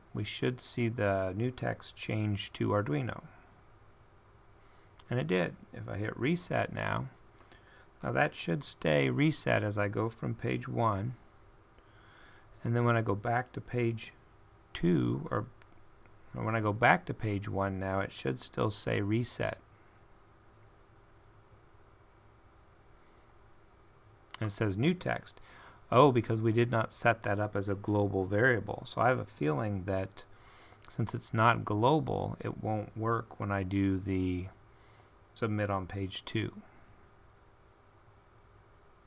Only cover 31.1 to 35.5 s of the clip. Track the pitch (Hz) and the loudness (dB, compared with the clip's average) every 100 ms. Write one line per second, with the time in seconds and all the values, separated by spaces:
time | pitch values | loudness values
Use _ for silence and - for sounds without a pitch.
31.1 | 117 - 113 117 117 104 104 123 156 123 | -4 -2 4 6 4 2 2 4 4 2
32.1 | 98 - - 117 - 107 107 104 110 113 | -2 -2 -4 -6 -4 -4 -4 -4 -4 -2
33.1 | 117 117 - 107 98 92 98 98 95 98 | -2 -4 -6 -2 -2 0 2 2 2 0
34.1 | 95 92 90 92 - - - - - - | 0 0 -2 -6 -14 -20 -20 -20 -20 -20
35.1 | - - - 113 | -20 -20 -6 -2